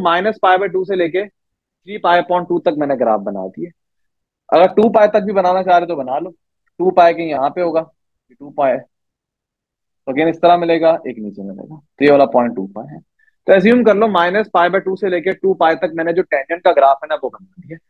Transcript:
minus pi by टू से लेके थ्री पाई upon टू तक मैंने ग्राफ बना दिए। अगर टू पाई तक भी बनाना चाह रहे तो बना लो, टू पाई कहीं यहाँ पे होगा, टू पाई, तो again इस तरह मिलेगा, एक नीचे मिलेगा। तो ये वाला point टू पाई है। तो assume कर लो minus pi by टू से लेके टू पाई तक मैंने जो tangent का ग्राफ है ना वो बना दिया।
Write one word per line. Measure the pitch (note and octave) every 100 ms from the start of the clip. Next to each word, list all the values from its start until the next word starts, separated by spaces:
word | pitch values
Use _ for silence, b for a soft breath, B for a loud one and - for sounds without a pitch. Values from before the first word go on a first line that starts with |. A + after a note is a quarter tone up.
minus | F3 E3+ G3+ G#3+
pi | F#3+ F#3
by | G3
टू | F3+
से | F#3 F#3
लेके | E3+ F3 G3+
थ्री | _ _ _ _ _ F3 G#3
पाई | F3+ F3
upon | F3 F3+ F3
टू | F3
तक | F3 D3+
मैंने | C#3+ C3
ग्राफ | A#2+ G#2+
बना | G2+ G2+ F#2
दिए। | - F2 _ _ _ _ _ _ _ -
अगर | D#3 F#3
टू | F#3+ A3
पाई | G#3+ G#3
तक | G#3+
भी | G3
बनाना | G3 F3+ F#3
चाह | F#3 F3
रहे | D#3+
तो | E3
बना | B2+ C#3
लो, | F3 - _ _ _ -
टू | F3
पाई | F3+ E3+
कहीं | E3+ E3
यहाँ | C#3 C#3
पे | D#3+
होगा, | F3 D#3+ D#3+ _ _ _ _
टू | B2+ C#3+
पाई, | D3 C#3 B2+
तो | - _ _ _ _ _ _ _ _ _ _ _ -
again | C3 D#3+
इस | E3
तरह | E3+ F3
मिलेगा, | E3+ E3 D#3+ E3 -
एक | B2
नीचे | G#2 G2+
मिलेगा। | G2 G2 - D#3
तो | _ -
ये | C#3+
वाला | C#3+ C#3
point | B2 A#2+ A2+
टू | G2 G#2+
पाई | C3
है। | E3+ _ _ _ _ -
तो |
assume | F#3+ G3 B3
कर | A3 G3+
लो | A3
minus | F#3 F3 G3 G#3 F3+
pi | F3
by | F#3+
टू | F#3 F#3+
से | G3+
लेके | F3 E3
टू | F#3 F#3+
पाई | F#3 E3 D#3+
तक | F3+
मैंने | E3 E3
जो | E3+
tangent | F3+ C#3+ C3+ E3+
का | F3+
ग्राफ | D3 C#3 C#3
है | D3+
ना |
वो | D3+ B2+
बना | - F#2+ _
दिया। | C3+ E3 _